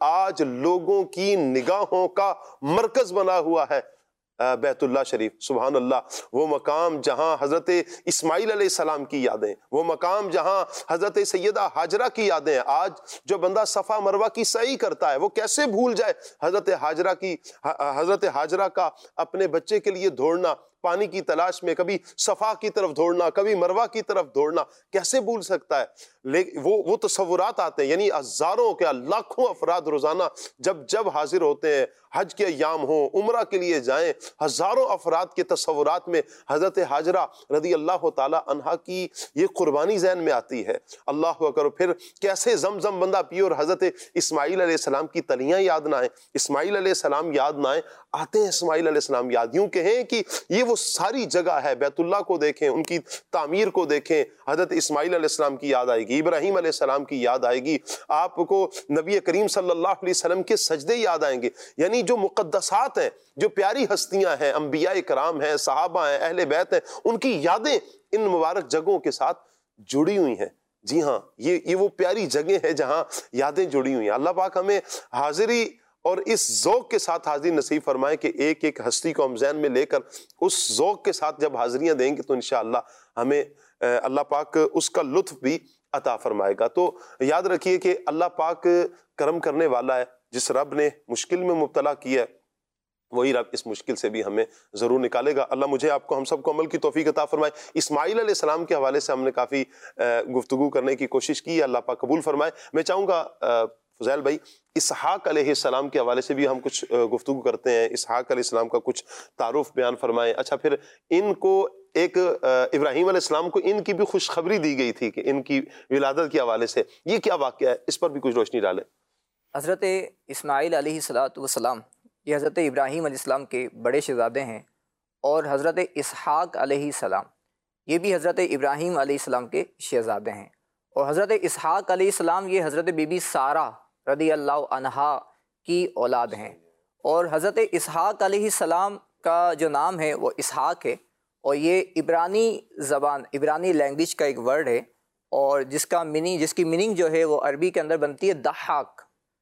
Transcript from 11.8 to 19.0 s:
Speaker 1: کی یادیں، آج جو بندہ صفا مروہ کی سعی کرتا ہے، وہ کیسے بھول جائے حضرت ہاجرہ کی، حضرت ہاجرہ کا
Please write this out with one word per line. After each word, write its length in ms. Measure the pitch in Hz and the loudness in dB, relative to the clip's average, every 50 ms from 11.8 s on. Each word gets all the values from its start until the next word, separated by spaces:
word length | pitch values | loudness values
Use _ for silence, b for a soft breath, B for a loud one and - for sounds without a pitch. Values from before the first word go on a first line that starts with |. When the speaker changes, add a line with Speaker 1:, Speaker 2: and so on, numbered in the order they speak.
| 170 160 175 214 247 247 - | -2 0 0 0 0 0 0
Speaker 1:
کی 120 | 226 214 | 0 0
یادیں، 320 | 196 170 156 143 156 143 127 120 | 2 2 2 2 2 2 2 2
آج 260 | 135 139 156 180 196 - - B B B B B | 2 2 2 0 0 -4 -8 B B B B B
جو 140 | - 202 185 | -4 0 2
بندہ 260 | 170 185 196 214 214 | 2 2 2 2 0
صفا 320 | 208 - 202 190 - 214 214 | 0 0 -2 -2 -2 -2 0
مروہ 300 | 202 196 190 202 220 220 | 2 2 2 2 2 0
کی 160 | - 233 226 | 0 -2 -2
سعی 320 | - - 226 233 262 269 | -2 0 0 0 0 0
کرتا 360 | - - 196 156 - 180 156 135 | -2 -2 -2 -2 0 0 0 2
ہے، 40 | |
وہ 120 | 135 170 208 | 2 0 0
کیسے 380 | - 226 214 214 - 294 294 | 0 -2 -2 -2 0 0 0
بھول 280 | 262 196 208 247 247 226 | 0 2 2 2 2 2
جائے 180 | 190 233 208 - B B B B B 151 | 2 0 0 -2 B B B B B -2
حضرت 260 | 165 185 208 - 196 | 0 0 0 2 0
ہاجرہ 460 | 185 165 135 151 160 156 180 190 185 | 0 0 0 0 0 2 2 0 0
کی، 220 | 180 190 190 170 - B B B B - 143 - - 143 143 135 | 0 -2 -4 -6 -6 B B B B -6 -6 -4 -2 -2 -2 0
حضرت 280 | 143 165 175 202 196 208 | 0 2 2 2 2 2
ہاجرہ 440 | 175 123 139 151 156 175 190 196 185 | 0 0 -2 0 0 0 0 0 0
کا 220 | - 190 180 156 B B | 0 0 0 0 B B